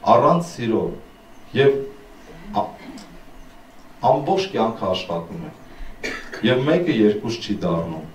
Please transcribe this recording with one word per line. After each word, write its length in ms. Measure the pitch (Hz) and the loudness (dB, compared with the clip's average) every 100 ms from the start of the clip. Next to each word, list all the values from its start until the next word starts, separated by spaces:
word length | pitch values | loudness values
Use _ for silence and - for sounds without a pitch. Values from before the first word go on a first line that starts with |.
առանց 460 | - 147 147 170 - | 6 6 6 4 0
սիրո 340 | - 113 104 87 - - - - - - | -6 -2 0 -2 -6 -16 -20 -20 -20 -8
և 220 | 127 139 139 135 - - - - - 208 | 4 4 4 -2 -12 -20 -20 -20 -18 -6
ա-, 200 | 208 - - - - - - - - - - - - - - | -4 -4 -8 -18 -18 -18 -20 -20 -20 -20 -20 -20 -20 -20 -2
ամբողջ 460 | - 147 151 190 190 | 2 2 2 0 0
կյանքը 360 | 117 113 113 98 | -2 -2 -2 -2
աշխատում 600 | 92 - 85 82 85 - | -4 -4 -6 -6 -12 -12
է։ 60 | - - - - - - - - - | -14 -20 -14 -12 -8 -8 -8 -12 -2
Եվ 220 | 110 127 143 | 2 2 4
մեկը 300 | 175 170 117 | 2 2 4
երկուս 420 | 104 101 113 - | 4 4 -4 -6
չի 180 | - 95 | -4 -2
դառնում 500 | 90 82 82 80 78 | 0 -2 -2 -8 -12